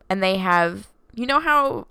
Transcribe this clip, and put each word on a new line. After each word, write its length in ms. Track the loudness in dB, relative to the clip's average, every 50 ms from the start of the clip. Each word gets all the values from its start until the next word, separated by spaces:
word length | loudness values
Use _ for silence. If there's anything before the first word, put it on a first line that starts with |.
| _ -4
and 140 | -2 0
they 160 | 0 0 0 0
have, 500 | 0 2 2 2 2 0 -2 -8 -14 -20 _ _ _ _
you 140 | -10 -8 -2
know 140 | 0 0 0
how, 460 | 2 2 2 2 2 0 -2 -6 -4 0